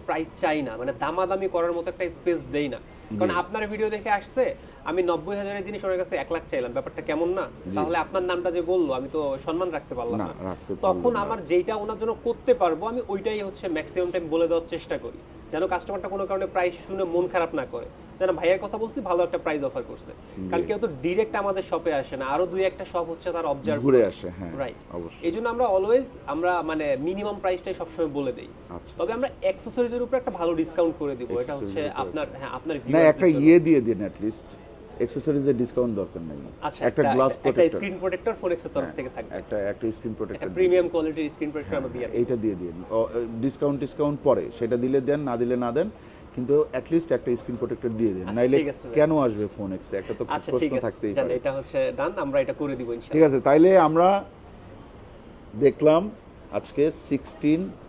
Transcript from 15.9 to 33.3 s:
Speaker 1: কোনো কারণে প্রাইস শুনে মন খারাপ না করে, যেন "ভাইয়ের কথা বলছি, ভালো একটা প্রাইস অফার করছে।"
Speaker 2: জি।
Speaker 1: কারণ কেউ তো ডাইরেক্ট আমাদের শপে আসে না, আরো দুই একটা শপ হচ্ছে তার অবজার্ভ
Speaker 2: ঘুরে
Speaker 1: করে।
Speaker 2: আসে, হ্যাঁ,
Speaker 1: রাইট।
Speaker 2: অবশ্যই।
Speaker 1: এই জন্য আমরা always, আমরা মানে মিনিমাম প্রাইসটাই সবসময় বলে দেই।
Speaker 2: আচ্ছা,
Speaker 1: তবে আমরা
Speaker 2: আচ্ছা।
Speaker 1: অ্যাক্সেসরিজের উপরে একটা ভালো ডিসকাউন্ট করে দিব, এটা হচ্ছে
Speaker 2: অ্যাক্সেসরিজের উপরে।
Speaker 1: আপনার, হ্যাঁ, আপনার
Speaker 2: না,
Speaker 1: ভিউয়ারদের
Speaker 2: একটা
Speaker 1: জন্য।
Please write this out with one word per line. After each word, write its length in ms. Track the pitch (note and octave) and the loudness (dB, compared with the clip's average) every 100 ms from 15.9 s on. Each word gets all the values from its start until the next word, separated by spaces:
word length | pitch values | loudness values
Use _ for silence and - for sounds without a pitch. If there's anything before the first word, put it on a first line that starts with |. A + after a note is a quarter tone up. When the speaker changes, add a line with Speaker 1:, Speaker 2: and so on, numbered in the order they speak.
| G3 F#3 | -8 -6
Speaker 1:
কোনো 180 | G3 F#3+ | -4 -2
কারণে 200 | F#3+ G3 | -2 -2
প্রাইস 280 | F#3 F3+ F3 - | 0 -2 -4 -8
শুনে 180 | F#3+ | -4
মন 240 | F3+ E3+ F3+ | 0 0 0
খারাপ 260 | F#3 E3 | 0 0
না 120 | D3+ B2+ | -2 -6
করে, 160 | A#2+ - - - - | -8 -10 -16 -14 -2
যেন 140 | F#3+ | 0
"ভাইয়ের 260 | D#3+ E3+ F#3+ | 2 2 2
কথা 200 | G3 A3 | 0 -6
বলছি, 220 | A3 B3 | -6 -6
ভালো 240 | G3 F3 | -2 0
একটা 140 | E3+ E3+ | 0 0
প্রাইস 240 | E3 D3+ | -2 -2
অফার 180 | C#3 C3 - | -4 -6 -10
করছে।" 240 | - - - - - | -12 -16 -18 -16 -8
Speaker 2:
জি। 60 | F#2+ | -2
Speaker 1:
কারণ 120 | E3+ | -2
কেউ 160 | E3+ B3 | 0 -2
তো 80 | A3 | -2
ডাইরেক্ট 480 | C#3 D#3 F#3 A3 | -2 -2 0 0
আমাদের 280 | G#3+ G3 F#3+ F#3+ | 0 -2 -2 -2
শপে 220 | E3 E3 | -2 0
আসে 240 | C#3+ C3 C3+ | -2 -2 -6
না, 100 | C3+ | -2
আরো 200 | D3 F3+ | 0 0
দুই 180 | F#3 | 0
একটা 200 | F#3+ F#3 | 0 -2
শপ 200 | F#3 F3+ E3 | -6 -4 -4
হচ্ছে 240 | E3 F3+ | -6 -4
তার 140 | E3+ D#3+ | -2 -2
অবজার্ভ 360 | C3+ C3 C#3+ | -2 -2 0
Speaker 2:
ঘুরে 160 | C3+ B2+ | 6 6
Speaker 1:
করে। 80 | G2+ | 6
Speaker 2:
আসে, 240 | - F2+ | 2 -10
হ্যাঁ, 280 | F2+ F2+ D#2 | -8 -10 -6
Speaker 1:
রাইট। 360 | - - - | -8 -8 -12
Speaker 2:
অবশ্যই। 320 | F2 E2+ - E3+ | -10 -10 -6 -4
Speaker 1:
এই 60 | |
জন্য 160 | G3 A#3+ | -2 -2
আমরা 200 | A#3 A#3+ | 0 2
always, 340 | F#3+ G3+ B3+ B3+ - - | 4 4 2 2 -10 -6
আমরা 360 | D3+ F3 F3+ | -2 0 0
মানে 340 | D#3+ D#3 D3 C3 | 0 -2 0 0
মিনিমাম 360 | D#3+ F#3+ G#3 G3 | -2 -4 -4 -2
প্রাইসটাই 340 | F#3+ F#3 F#3+ | -2 -2 -4
সবসময় 340 | F3+ E3 - D#3 | -6 -6 -4 -2
বলে 240 | C#3 C3+ | -2 -4
দেই। 160 | A2+ - - - | -6 -10 -16 -14
Speaker 2:
আচ্ছা, 240 | F2 - - | -14 -12 -6
Speaker 1:
তবে 140 | E3+ | -4
আমরা 140 | A3+ C4+ | -2 -4
Speaker 2:
আচ্ছা। 120 | - | -2
Speaker 1:
অ্যাক্সেসরিজের 600 | F#3+ F#3+ A3+ B3 A#3+ A#3+ | -4 -4 -6 -2 -2 -2
উপরে 160 | A#3+ C4 | -2 -2
একটা 120 | B3+ | -2
ভালো 240 | F#3+ E3+ | -2 0
ডিসকাউন্ট 420 | D#3+ E3 - E3+ - | 0 0 2 0 0
করে 180 | D3 B2+ | -4 -4
দিব, 140 | A#2+ | -4
এটা 40 | |
হচ্ছে 120 | F#2+ G2+ | -4 -2
Speaker 2:
অ্যাক্সেসরিজের 440 | C#3 G#2 G2 G2 | -4 -4 -4 -4
উপরে। 180 | C3+ F#2 | -4 -4
Speaker 1:
আপনার, 180 | G2 G2 C3 | -4 -6 -8
হ্যাঁ, 120 | C3 | -10
আপনার 260 | B2+ D#3 D3 | -8 -6 -6
Speaker 2:
না, 60 | A#2+ | 2
Speaker 1:
ভিউয়ারদের 220 | D#3 D#3 | 6 8
Speaker 2:
একটা 200 | D3 | 8
Speaker 1:
জন্য। 180 | F3+ | 6